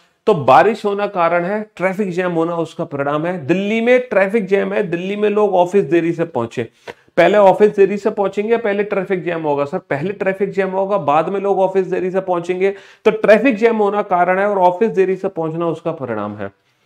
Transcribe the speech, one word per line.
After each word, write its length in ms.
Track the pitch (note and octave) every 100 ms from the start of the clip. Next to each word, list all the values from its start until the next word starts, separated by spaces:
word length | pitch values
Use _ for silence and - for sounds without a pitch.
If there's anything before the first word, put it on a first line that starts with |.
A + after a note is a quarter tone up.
| _ _ -
तो 80 |
बारिश 520 | F#3 B2 C3+ F#3 A3 G#3
होना 220 | G3+ G3+
कारण 360 | G3 E3 F3
है, 280 | F3 G#3 G#3+ -
ट्रैफिक 360 | F#3 F#3+ G3+
जैम 200 | F3 F3+
होना 240 | E3+ E3 E3+
उसका 280 | D#3+ -
परिणाम 420 | D#3 C#3 C#3 D3 E3
है। 220 | F#3 C3+
दिल्ली 340 | F3+ G3+ A3
में 180 | A3+ B3+
ट्रैफिक 460 | B3 G3 G3 A3+ F#3
जैम 280 | G3 G3
है, 100 | G#3
दिल्ली 320 | G3 E3+ F#3 G#3
में 140 | G#3
लोग 240 | G#3 G#3
ऑफिस 300 | F#3 F3 G3+
देरी 300 | D#3+ E3+ E3
से 120 | D#3 E3
पहुंचे। 380 | B2 A#2 - A2+ _ - - _ -
पहले 200 | E3+ G3+
ऑफिस 380 | G3 F#3 G#3 G#3
देरी 220 | G3 G3+
से 120 | A3
पहुंचेंगे 420 | G#3 G3 G3 G#3
या 60 | A#3
पहले 260 | A3+ G3+
ट्रैफिक 400 | G#3 G3 F#3 F#3
जैम 180 | E3 E3+
होगा? 240 | D#3+ C#3+ C#3+
सर, 120 | F#3
पहले 360 | - C#3 E3+
ट्रैफिक 380 | G3+ F#3+ F#3+ G3+
जैम 180 | E3+ F#3+
होगा, 280 | F#3 G3 G3+
बाद 320 | C#3+ D3 E3
में 100 | G3
लोग 200 | G3 F#3+
ऑफिस 280 | F#3+ F#3+ F3+
देरी 240 | F3+ F3+
से 100 | F#3+
पहुंचेंगे। 480 | F#3 F3 E3+ F#3 F#3+ G3 - - -
तो 60 |
ट्रैफिक 440 | G#3+ - D#4 B3+ G#3
जैम 200 | A3+ A3
होना 260 | G3+ G3+
कारण 380 | G#3 F3 F3+ F#3
है 80 | G3+
और 100 | G3+
ऑफिस 320 | F3+ F3+ A3+
देरी 260 | F3+ F#3 F#3
से 120 | F#3+
पहुंचना 400 | - D#3+ E3 E3+
उसका 240 | E3 E3+
परिणाम 440 | D#3 B2+ G#2+ G#2 G#2
है। 160 | G2 - _ _